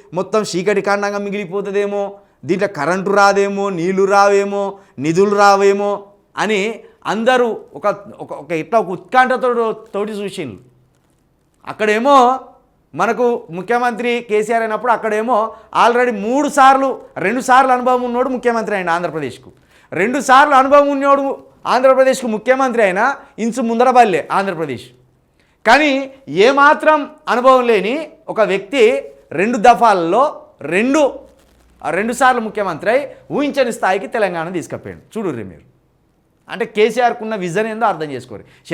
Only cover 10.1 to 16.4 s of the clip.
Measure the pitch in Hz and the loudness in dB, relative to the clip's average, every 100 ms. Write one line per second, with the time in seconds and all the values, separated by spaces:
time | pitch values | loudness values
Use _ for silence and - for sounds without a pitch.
10.1 | 208 202 190 143 92 _ _ _ _ _ | -8 -10 -10 -12 -14 _ _ _ _ _
11.1 | _ _ _ _ _ - - 214 214 254 | _ _ _ _ _ -16 -4 -2 0 4
12.1 | 277 240 262 - - _ _ _ 143 202 | 4 4 2 -6 -20 _ _ _ -4 -2
13.1 | 226 240 240 - 170 185 240 247 220 240 | 0 0 -2 -6 -10 -4 -2 -2 -4 -4
14.1 | 240 233 214 214 233 226 214 247 214 220 | -4 -2 -2 0 -2 -2 -4 -2 -2 0
15.1 | 214 226 226 220 - - - 214 240 247 | -4 -2 -2 -2 -6 -6 2 2 2 0
16.1 | 214 202 262 | -2 -2 -2